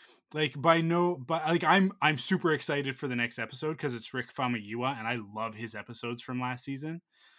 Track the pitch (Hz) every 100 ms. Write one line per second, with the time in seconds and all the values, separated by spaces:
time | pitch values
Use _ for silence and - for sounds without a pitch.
0 | - _ _ 151 151 143 160 165 165 175
1 | 175 175 123 165 160 170 160 190 190 -
2 | 151 147 - 185 170 147 - 143 135 131
3 | 139 120 117 123 113 127 156 156 147 120
4 | - 127 120 - 127 117 101 117 127 123
5 | 113 120 101 107 113 107 113 107 101 117
6 | 120 120 - 127 127 127 - 135 156 170
7 | - _ _